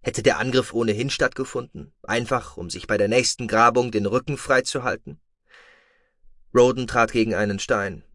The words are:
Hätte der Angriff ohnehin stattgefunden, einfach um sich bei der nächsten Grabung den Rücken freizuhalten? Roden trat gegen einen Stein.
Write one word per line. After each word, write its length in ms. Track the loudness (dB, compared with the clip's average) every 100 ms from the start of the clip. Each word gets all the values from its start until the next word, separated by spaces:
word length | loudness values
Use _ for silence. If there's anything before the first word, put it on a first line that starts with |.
Hätte 220 | -6 0
der 160 | 2 2
Angriff 340 | 0 0 0
ohnehin 380 | -2 0 0 -2
stattgefunden, 800 | -2 -2 -2 -8 -6 -8 -14 -18 _
einfach 520 | -4 -4 -2 -4 -4 -12
um 140 | -10
sich 160 | -10 -2
bei 100 | 0
der 120 | 4
nächsten 400 | 2 2 -4 -2
Grabung 420 | 4 4 4 0
den 160 | 0 0
Rücken 320 | -2 -2 -8
freizuhalten? 840 | 0 0 0 -4 -4 -6 -10 -20 _ _ _ -20 -20 _ _ _ _ _ -20 -20 -2
Roden 320 | 4 4 4 -2
trat 240 | 0 2
gegen 240 | 2 2
einen 240 | 2 0 -2
Stein. 460 | -2 -2 -2 -8 -18